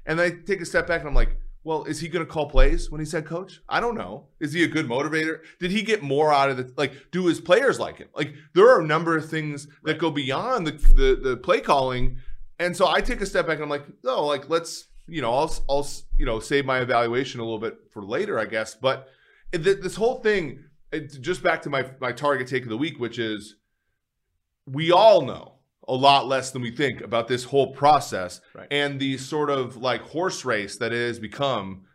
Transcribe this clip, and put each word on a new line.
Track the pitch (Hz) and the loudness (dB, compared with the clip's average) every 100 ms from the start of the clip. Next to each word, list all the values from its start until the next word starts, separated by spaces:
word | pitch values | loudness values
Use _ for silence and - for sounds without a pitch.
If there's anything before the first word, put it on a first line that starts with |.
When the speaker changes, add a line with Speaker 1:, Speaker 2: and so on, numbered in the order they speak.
Speaker 1:
And | - 165 | -4 0
I | 175 | 0
take | 175 - 185 | -2 -4 -4
a | 165 | -2
step | 175 165 | -2 -2
back | 165 | -4
and | 147 | 2
I'm | |
like, | 139 - - - - | 4 4 0 -8 -12
"Well, | 156 156 | -6 -6
is | 143 143 | -4 -8
he | 165 | -6
gonna | 170 156 | -6 -4
call | 156 139 | -4 2
plays | 131 139 123 - | 6 6 6 -2
when | 151 | -8
he's | 156 | -6
head | 165 | -6
coach? | 156 170 190 - - | -6 -8 -10 -14 -4
I | 156 | -2
don't | 233 | -2
know. | 165 90 117 - - | -4 -8 -14 -18 -8
Is | 147 | -4
he | 170 | 0
a | 151 | 0
good | 160 127 | 0 -2
motivator? | 123 151 156 160 156 - - | -2 -2 -2 -4 -6 -12 -8
Did | 180 | -4
he | 214 | -2
get | 220 214 | -2 -2
more | 139 139 156 | 0 2 4
out | 139 139 | 4 2
of | 127 | 0
the, | 127 - | -6 -4
like, | 139 - - | -6 -6 -8
do | 180 180 | -2 0
his | 151 | 0
players | - 208 269 151 | 2 4 4 0
like | 87 - | -4 -10
him?" | - | -12
Like, | - 147 - - | -8 -8 -10 0
there | 170 233 | 6 8
are | 233 | 8
a | |
number | 156 160 165 160 | 4 0 0 -2
of | 135 | -2
things | 156 151 143 - _ | -6 -6 -8 -14 _
that | 151 | -6
Speaker 2:
Right. | 156 | -2
Speaker 1:
go | 165 | -2
beyond | 147 131 139 226 247 156 | -2 -2 -2 -2 -2 -4
the, | |
the, | 151 - - 131 120 131 | 6 10 10 8 2 0
the | 120 | -2
play | - 214 | 0 2
calling. | - 143 131 123 127 - - - - - | 2 2 2 0 0 -2 -8 -10 -10 -6
And | 175 175 | -4 0
so | 175 | 2
I | 180 | 2
take | 208 240 | 0 -2
a | 196 | -2
step | 190 165 | -2 -2
back | |
and | 151 | -4
I'm | 147 | -4
like, | 143 147 - | -8 -10 -10
"No, | - 233 147 | -4 -2 0
like, | 143 135 | -2 -2
let's, | 165 165 - - - - | -4 -4 -14 -18 -20 -12
you | 160 | -6
know, | 117 | -2
I'll, | 131 156 - - | 0 0 0 0
I'll, | 143 143 - - - | -2 -2 -8 0 2
you | 131 | 2
know, | 113 | -2
save | - 143 135 | 0 0 0
my | 127 | 0
evaluation | 123 120 117 123 135 120 | 2 2 2 -2 -4 -6
a | |
little | 113 110 | -8 -6
bit | 110 - _ | -6 -10 _
for | 107 | -14
later, | 98 135 208 127 | -6 -4 -2 -4
I | |
guess." | 104 110 110 | -4 -4 -6
But | - 131 135 - _ _ _ - | -4 -2 -2 -8 _ _ _ -8
th-, | 160 175 196 | -2 0 0
this | 185 175 | -2 -2
whole | 226 254 | -2 0
thing, | 214 202 147 104 - _ _ | 0 0 -2 -10 -20 _ _
it, | 156 151 139 | -12 -10 -10
just | 135 180 | -6 -2
back | 180 160 | 0 0
to | 151 | -2
my, | 139 127 - | -4 -4 -6
my | 127 | -6
target | 123 147 131 123 | -2 0 0 -2
take | 131 | -4
of | 120 | -4
the | 110 | -4
week, | 160 120 | -4 -4
which | 117 120 | -6 -4
is | 110 104 - _ _ _ _ _ _ _ _ _ _ _ - | -6 -6 -12 _ _ _ _ _ _ _ _ _ _ _ -10
we | 135 165 | -4 4
all | 175 220 185 | 8 8 8
know | 123 80 - _ _ _ - | 4 -8 -14 _ _ _ -6
a | |
lot | 131 139 139 120 | 4 6 6 4
less | 135 123 | -2 -2
than | 127 | -6
we | 117 | -6
think | 120 135 110 | -2 -2 -4
about | - 117 120 | -4 -2 0
this | 123 | -4
whole | - 139 131 | 0 0 0
process | - 143 143 - 98 90 - _ | 2 4 4 2 -6 -8 -12 _
Speaker 2:
Right. | - - | -18 -4
Speaker 1:
and | 143 143 135 | -2 -2 -2
the | 139 131 | -4 -6
sort | 131 151 143 | -6 -4 -2
of, | 139 120 110 | -2 -4 -6
like, | 123 117 | -4 -4
horse | - 151 185 - | -6 -6 -4 -4
race | 127 107 101 - | -4 -2 -4 -6
that | 113 | -4
it | 120 120 | -2 -4
has | 117 | -6
become | 107 - 139 113 95 92 - | -10 -4 -4 -4 -6 -12 -20